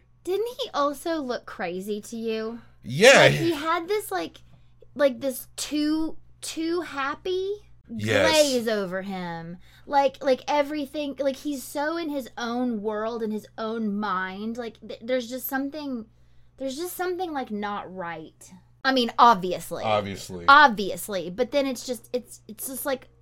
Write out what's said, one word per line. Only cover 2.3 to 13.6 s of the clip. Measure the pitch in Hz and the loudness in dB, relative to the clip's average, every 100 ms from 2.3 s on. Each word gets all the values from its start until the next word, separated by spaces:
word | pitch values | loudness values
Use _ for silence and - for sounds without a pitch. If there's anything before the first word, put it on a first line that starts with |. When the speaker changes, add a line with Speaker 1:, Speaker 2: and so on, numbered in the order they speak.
| 220 220 233 - - - | -4 -6 -10 -16 -16 -6
Speaker 2:
Yeah. | 131 226 247 | 6 10 10
Speaker 1:
Like, | 139 | 8
he | 143 330 | 6 0
had | 302 320 349 339 | 0 0 -2 0
this, | 415 - | -2 -2
like, | 370 330 - - - - - - | -6 -6 -10 -20 -20 -20 -20 -10
like, | - - 233 | 2 2 2
this | 269 254 - - | -4 -6 -8 -10
too, | - 302 302 311 311 - - - | -4 0 0 0 -2 -6 -12 -16
too | - - 320 339 | -10 -6 -2 -2
happy | 311 277 269 294 381 370 381 415 - - - | -4 -4 -4 -4 -2 -2 -2 -6 -10 -20 -12
Speaker 2:
Yes. | 226 208 208 - | -4 2 4 6
Speaker 1:
glaze | 311 294 254 226 | 6 6 4 0
over | 214 190 185 | -2 -2 -4
him. | 196 185 175 165 165 175 - - - | -6 -8 -8 -8 -10 -14 -18 -20 -2
Like, | 285 277 269 | 2 2 2
like, | 277 254 - | 0 2 2
everything, | 294 285 302 277 311 294 - | 2 2 -2 -4 -4 -6 -2
like, | 277 269 | -2 -2
he's | 302 285 | -4 -8
so | - 294 294 339 | -6 -4 -2 -2
in | 330 | -4
his | 285 233 - | -6 -8 -8
own | 233 240 247 226 | -4 -2 -2 -2
world, | 208 214 220 233 | -4 -4 -4 -4
in | 220 | -4
his | 214 202 | -6 -8
own | - | -8